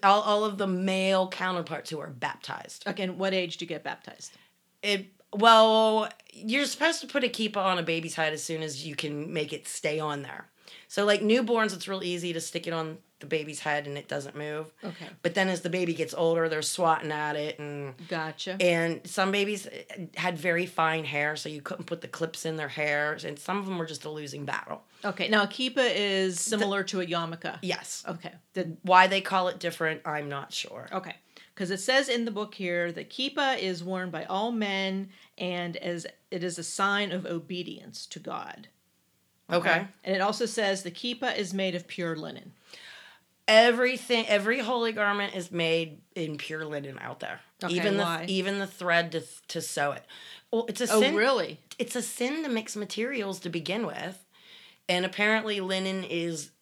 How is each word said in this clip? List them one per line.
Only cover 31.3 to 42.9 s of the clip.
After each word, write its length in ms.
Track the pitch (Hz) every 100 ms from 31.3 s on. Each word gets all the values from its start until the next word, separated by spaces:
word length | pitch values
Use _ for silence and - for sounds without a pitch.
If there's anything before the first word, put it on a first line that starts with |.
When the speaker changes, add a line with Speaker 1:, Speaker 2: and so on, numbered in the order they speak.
| - - -
Speaker 2:
'Cause 160 | 180
it 80 | 190
says 280 | 220 262 277
in 160 | 240
the 60 | 226
book 240 | 208 208
here 380 | - 180 175 175
that 180 | 165 160
kippah 480 | - 269 302 277 262
is 240 | 190 175
worn 280 | 175 185 185
by 140 | 160 -
all 260 | 190 226
men, 560 | 226 208 196 190 190 190 - - -
and 400 | 180 175 175 165
as, 280 | - 175 - - _
it 140 | 180
is 120 | 180 170
a 60 |
sign 480 | 165 - 196 202 202
of 160 | 185 175
obedience 800 | 170 170 180 170 - - - -
to 140 | 160
God. 480 | - - - - 214 _ _ _ _ _ _ _ -
Speaker 1:
Okay. 380 | 170 175 170 196 -
Speaker 2:
And 100 | -
it 60 | 190
also 260 | 196 214 226
says 380 | 226 202 190
the 60 | 185
kippah 440 | 170 240 240 247 -
is 160 | 190
made 220 | 190 190
of 140 | 175 175
pure 260 | - 170
linen. 380 | 156 160 151 - - _ - -